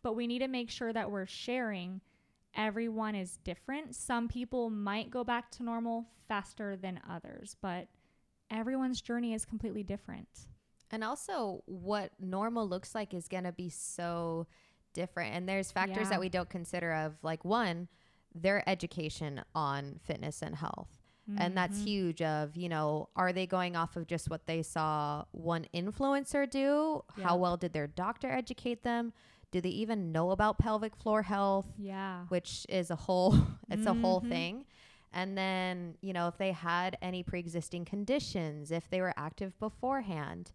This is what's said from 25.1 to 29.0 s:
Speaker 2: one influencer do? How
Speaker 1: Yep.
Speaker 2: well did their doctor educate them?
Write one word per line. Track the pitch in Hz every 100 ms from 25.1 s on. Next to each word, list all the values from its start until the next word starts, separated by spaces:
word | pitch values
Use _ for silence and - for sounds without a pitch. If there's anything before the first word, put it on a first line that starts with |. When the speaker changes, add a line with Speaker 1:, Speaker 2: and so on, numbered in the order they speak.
| 147 -
Speaker 2:
one | - 165 165 156
influencer | 175 185 214 269 277 269 285 277
do? | 277 277 294 311 302 - -
How | 185
Speaker 1:
Yep. | 175
Speaker 2:
well | 180 175
did | 175
their | 156 147
doctor | 165 190 240 262
educate | 185 240 247 247 233
them? | 247 233